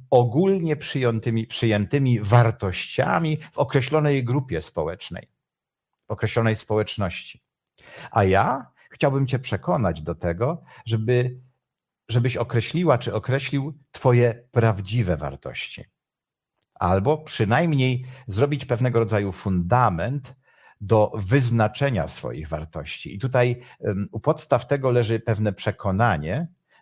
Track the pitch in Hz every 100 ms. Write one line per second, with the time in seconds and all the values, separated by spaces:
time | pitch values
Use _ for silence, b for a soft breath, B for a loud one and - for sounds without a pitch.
0 | - 127 120 123 190 196 165 151 - 139
1 | 123 113 120 113 110 - 117 104 101 147
2 | 131 120 101 120 113 110 98 90 - -
3 | 143 185 160 156 B - 135 143 127 156
4 | 151 139 120 135 127 80 - - 78 85
5 | - 87 - _ _ _ _ _ _ _
6 | _ 107 107 - 113 110 - 107 104 -
7 | 95 - - - _ _ _ _ B B
8 | B - 98 95 135 - - b b -
9 | 147 139 131 131 - 98 - 175 95 78
10 | 78 82 87 85 123 170 B B - 110
11 | 110 123 127 127 - _ _ _ _ _
12 | _ 117 123 120 120 120 - 165 175 127
13 | - 98 - 135 131 143 139 - _ -
14 | 131 120 120 110 _ 117 113 98 92 117
15 | 92 78 73 67 67 - - - - _
16 | _ _ _ _ _ _ _ _ 90 95
17 | 104 156 156 - 104 123 175 143 131 127
18 | B B - 98 143 147 - 117 127 117
19 | 110 107 101 90 104 92 87 120 120 82
20 | 104 143 - - b b b b 98 107
21 | 107 110 95 139 123 117 110 - 139 110
22 | 73 - - 65 78 78 78 78 73 -
23 | - 98 123 127 123 123 B B 107 95
24 | 101 107 - 156 - 123 - 143 131 123
25 | 110 113 - 104 107 95 - - 101 95
26 | 117 82 76 113 170 _ _ b